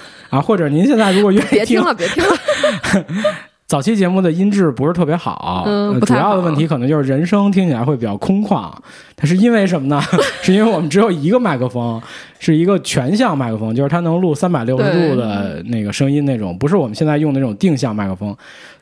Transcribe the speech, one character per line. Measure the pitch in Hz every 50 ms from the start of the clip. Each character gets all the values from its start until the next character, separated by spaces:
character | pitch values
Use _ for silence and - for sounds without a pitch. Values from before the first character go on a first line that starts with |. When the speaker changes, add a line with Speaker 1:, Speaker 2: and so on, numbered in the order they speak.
| - - - - - -
Speaker 1:
啊， | - 135
或 | 143 - 220
者 | 185 165 147
您 | 143 156 190
现 | 269 285
在 | 220 220 196 185
如 | 190 208
果 | 202
愿 | 190 208 -
意 | -
听 | -
Speaker 2:
别 | 202 220
听 | - 240 - -
了， | 349 262
别 | 185 170 190
听 | - 302 349
了。 | 392 -
Speaker 1:
<laughs> | - - 554 587 - - 587 220 185 - - - 196 156 - 156 202 220 302 - - - - _ _ _
早 | - - 143
期 | 131 208 226
节 | 202 190
目 | 175 185 190
的 | 190 170
音 | 160 175 190 208
质 | 202 202 190 156
不 | 123 110 127
是 | 156 180
特 | 175 170
别 | 143 160
好， | 175 - - - - - - 180 185 180
Speaker 2:
嗯， | 208 208 202 202 208 202 -
不 | 226
太 | - -
好。 | -
Speaker 1:
呃， | 165
主 | 208
要 | 208
的 | 190 180
问 | 170 156
题 | 139 160 156
可 | 160
能 | 127 120
就 | 135 156 151
是 | 139 131
人 | 135 139 165
声 | 170 208 202 202 202
听 | 190 196 190
起 | 170 139
来 | 113 117
会 | 139 151
比 | 120 117
较 | 107 101 104
空 | - - 190 196 208
旷。 | - 202 139 98 80 - - - - - - - - -
它 | - -
是 | 143 175
因 | 185 208 240
为 | 233 220 196
什 | 185 180 160
么 | 131 139
呢？ | 147 143 - - - 170
<laughs> | 554 539 - - -
是 | - 185
因 | 202 214
为 | 233
我 | 208 160
们 | 160 151
只 | 139 196
有 | 220 226
一 | 175 156 139 165
个 | 220 247
麦 | 247 202 151
克 | 123 123
风， | 123 120 123 120 117 113 113 110 - - - - - - -
是 | - - 160
一 | 151 170
个 | 185 202 180
全 | - - - - 123 131 190
向 | 208 254 226 165 139
麦 | 127 117
克 | 110
风， | 104 110 110 113
就 | 123 139
是 | 139
它 | 156 175
能 | 170 165 160 175
录 | 185 175 147
三 | - - 180
百 | 175 139 113
六 | 117 131
十 | 127 -
Speaker 2:
对。 | - 151 175 170 156
Speaker 1:
度 | 135
的 | 123 117 107 104 101 101 95 80 78 87
那 | 110 120 113 107
个 | 104
声 | 101 - 139 135
音 | 139 147 143
那 | 139 131
种， | 113 104 92 87 92
不 | 120 147
是 | 185
我 | 196 147
们 | 113 107
现 | - 160
在 | 151 147
用 | 147 156 151 135
的 | 135
那 | 135
种 | 120 104
定 | 101 - 190 156
向 | 127 131 123 107
麦 | 107 101
克 | 98 95
风。 | 92 104 104 101 - - - - - - - - _